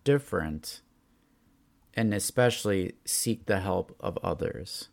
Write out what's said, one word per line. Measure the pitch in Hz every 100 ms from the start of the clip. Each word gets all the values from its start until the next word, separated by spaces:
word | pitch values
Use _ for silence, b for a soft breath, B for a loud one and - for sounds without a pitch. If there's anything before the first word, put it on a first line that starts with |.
different, | - 143 - 90 78 76 - - _ _ _ b b b b _ _ _ _
and | - 110
especially | 101 - - 123 117 104 98 90 -
seek | - - - 113 -
the | 98
help | 95 92 92 -
of | - -
others. | 87 82 - - - - -